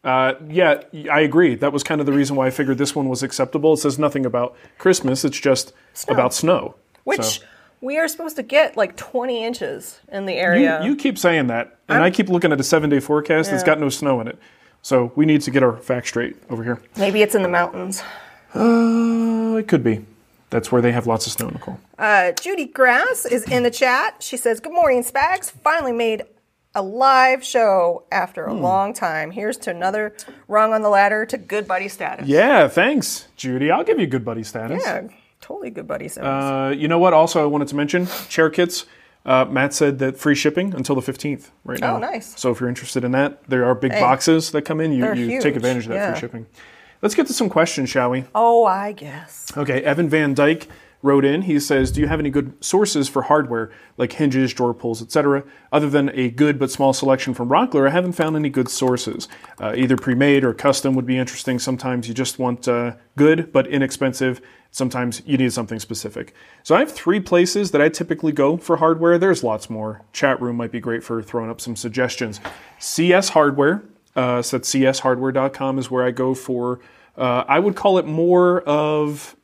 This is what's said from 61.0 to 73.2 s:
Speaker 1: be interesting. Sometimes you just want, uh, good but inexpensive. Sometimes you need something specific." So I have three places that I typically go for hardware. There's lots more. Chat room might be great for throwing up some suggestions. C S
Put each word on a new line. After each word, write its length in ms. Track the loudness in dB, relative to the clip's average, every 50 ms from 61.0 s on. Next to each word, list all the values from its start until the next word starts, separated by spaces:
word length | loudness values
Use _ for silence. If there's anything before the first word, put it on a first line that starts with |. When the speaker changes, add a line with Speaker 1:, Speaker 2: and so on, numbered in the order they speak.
| -2
Speaker 1:
be 120 | -2 -2 -2
interesting. 400 | -2 -4 -8 -10 -6 -4 -4 -4
Sometimes 500 | -4 -4 -6 -4 -4 -6 -6 -6 -6 -6
you 60 | -6
just 240 | -6 -6 -6 -4 -4
want, 280 | -4 -4 -4 -4 -2
uh, 260 | -2 -2 0 -2 -4 -8 -10 _ _ _
good 360 | 4 4 4 6 4 0 0 0
but 140 | 0 0
inexpensive. 720 | 2 0 -2 -2 -2 -2 -2 -2 -4 -2 0 -2 -2 -2 -4 -10 -20 -20 _ _ _
Sometimes 520 | _ -4 -4 -4 -2 -2 -4 -4 -6 -8 -4
you 100 | -2 0
need 160 | 2 2 0 0
something 260 | -2 -6 -6 -8 -10
specific." 560 | -8 _ -10 -10 -10 -10 -10 -10 -14 -14 _ _ -20 _ -20 _ _
So 120 | 2 2
I 40 | 2
have 100 | 2 0
three 300 | -4 -6 -2 0 0 0
places 520 | 0 2 2 4 4 4 2 -2 -2 0 2
that 100 | 2 2
I 80 | 2
typically 420 | 2 -2 -6 -6 -6 -4 -2 -4 0
go 240 | 2 2 2 0
for 200 | -2 0 -2 0 2
hardware. 400 | 4 2 2 4 4 4 4 4
There's 260 | 4 2 2 2 0
lots 240 | -4 -4 -4 -6 -10
more. 320 | -10 -8 -8 -8 -10 -12 -18 _ _
Chat 260 | 0 0 0 0 0
room 160 | -2 -4 -4
might 160 | -4 -6 -6 -8
be 80 | -8
great 240 | -6 -4 -6 -6 -4
for 180 | -4 -6 -6 -6
throwing 280 | -4 -6 -6 -6 -6
up 100 | -8 -10
some 160 | -10 -10 -10
suggestions. 640 | -8 -8 -6 -2 0 -2 -2 -2 -4 -6 -6 -6 -10 -14 -16 -16 -16 -20 -20 -20 _
C 340 | -12 -8 -2 0 4 4 4
S 160 | 4